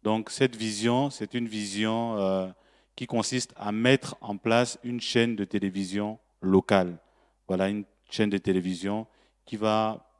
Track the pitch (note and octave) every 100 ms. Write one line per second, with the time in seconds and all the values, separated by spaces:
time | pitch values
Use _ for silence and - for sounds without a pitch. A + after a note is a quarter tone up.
0 | G#2 A2 A2 - C3 A2+ A2+ G#2 A2+ B2
1 | C#3+ - G#2 B2 A#2 G#2+ G2+ G2 A2 A2+
2 | A#2 A2 F#2+ F#2+ F#2+ F#2 _ _ _ -
3 | B2 A#2 G#2+ B2+ - - G#2 G#2+ A#2+ C3+
4 | - - - G2+ A#2 A#2 B2 - B2 A#2+
5 | - B2 A#2 A2 G2 G2+ G2 F#2+ F#2+ G2
6 | G#2 A2 _ _ F#2 F#2+ - G2+ F2+ F2
7 | _ _ _ _ - F#2 F#2+ G#2 G2+ _
8 | _ - G#2+ G2 - F#2 F2+ F2+ F#2+ G#2+
9 | A2+ _ _ _ _ G#2+ G#2+ G#2+ A2 A2
10 | _ _